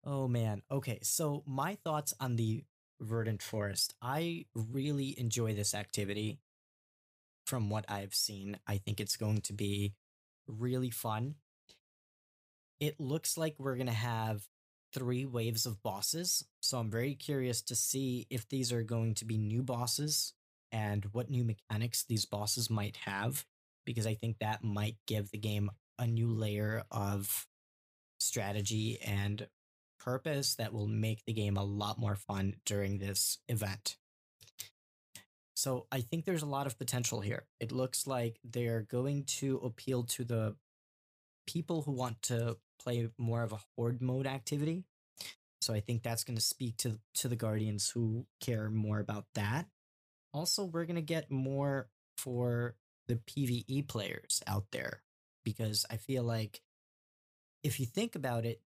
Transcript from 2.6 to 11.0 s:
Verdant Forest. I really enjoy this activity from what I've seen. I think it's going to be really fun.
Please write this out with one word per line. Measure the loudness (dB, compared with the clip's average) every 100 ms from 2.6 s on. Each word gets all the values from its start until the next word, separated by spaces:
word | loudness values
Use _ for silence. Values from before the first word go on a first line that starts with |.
| -4 _ _ _
Verdant | -2 0 0 -2
Forest. | -2 -2 0 2 0 -2
I | -4 -2 -2 -4 -6
really | -4 -2 -2 0 0 0 -2
enjoy | -2 2 0
this | 2 0
activity | -2 -4 -2 -2 0 -2 -4 _ _ _ _ _ _ _ _ _ _ -4
from | -2 0
what | 0 -2
I've | -4 -2
seen. | -2 -2 -2 -6 -6 -2
I | -2
think | 0 -2
it's | -2 0
going | 2 2
to | 0
be | -2 0 2 0 -4 _ _ _ _ -12
really | -4 0 2 0
fun. | -2